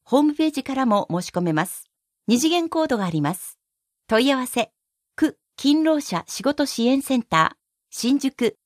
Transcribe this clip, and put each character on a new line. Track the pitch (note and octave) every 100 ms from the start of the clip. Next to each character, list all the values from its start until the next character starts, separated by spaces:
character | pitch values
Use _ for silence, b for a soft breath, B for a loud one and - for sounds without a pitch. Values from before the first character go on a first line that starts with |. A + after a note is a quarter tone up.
ホ | - B3+
ー |
ム | D4+
ペ | D4 D#4
ー |
ジ | C#4+
か | -
ら | C4+ C4
も | G3+ -
申 | E3+
し | F3+
込 | F3+
め | F3
ま | D#3 F3+
す。 | - - _ _ _ -
二 | A#3+
次 | D#4
元 | F4 E4
コ | E4
ー | D#4+
ド | A#3+
が |
あ | F#3
り | D#3+
ま | C#3+
す。 | F#3 - - _ _ _ _ -
問 | A3 C4
い |
合 | C4+
わ | B3
せ、 | - A3 _ _ _ _ -
区 | D#4 - _ -
勤 | C#4 D4
労 | D#4+ D#4
者 | - F3 -
仕 | -
事 | A3+ D4
支 | C#4+ - A#3
援 | C4+
セ | - B3+
ン |
タ | - D#3+ D#3+
ー、 | - _ _ _
新 | - A#3 C#4
宿 | C4+ - A#3 -